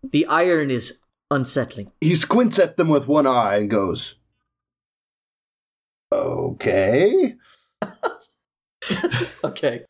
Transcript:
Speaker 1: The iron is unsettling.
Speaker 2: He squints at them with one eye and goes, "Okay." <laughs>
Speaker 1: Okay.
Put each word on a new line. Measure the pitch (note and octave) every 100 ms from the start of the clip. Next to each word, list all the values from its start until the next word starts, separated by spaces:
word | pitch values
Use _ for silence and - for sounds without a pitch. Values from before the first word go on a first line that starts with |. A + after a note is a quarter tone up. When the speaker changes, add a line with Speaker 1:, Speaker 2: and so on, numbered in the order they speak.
Speaker 1:
The | - C#3+ E3
iron | D#3 F3 E3 C#3+
is | B2 - - _ _ _
unsettling. | C#3+ B2+ C#3+ A2+ - G2+ _
Speaker 2:
He | D#3 F3
squints | - A3+ A#3+ -
at | C#4 -
them | D#3+
with | D3 B2+
one | D3+ C3+
eye | B2 G#2+ G#2
and | G#2
goes, | G#2+ F#2+ - - - _ _ _ _ _ _ _ _ _ _ _ _ _ _ _ _ _ _ _
"Okay." | - - - - - - F#2+ F#2+ B2 G3 F#4+ D4 - _ _ _ _
<laughs> | - - - - _ _ _ _ _ _ - F#3 F4 A#2+ - -
Speaker 1:
Okay. | - - D3 A#2+ -